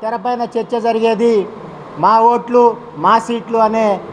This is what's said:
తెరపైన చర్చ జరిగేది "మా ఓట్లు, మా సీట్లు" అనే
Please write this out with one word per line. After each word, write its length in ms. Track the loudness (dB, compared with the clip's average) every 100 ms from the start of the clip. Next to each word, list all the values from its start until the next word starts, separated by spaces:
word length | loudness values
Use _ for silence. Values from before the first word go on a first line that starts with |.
తెరపైన 400 | -8 -6 -4 -4
చర్చ 380 | -4 -6 -4 -2
జరిగేది 680 | -2 0 0 2 2 2 0 -6 -16 -16 -16 0
"మా 220 | 2 4
ఓట్లు, 560 | 4 2 2 4 4 2 -8 -4
మా 220 | 2 2
సీట్లు" 400 | 0 -6 -4 0
అనే 420 | 2 2 0 -2 -6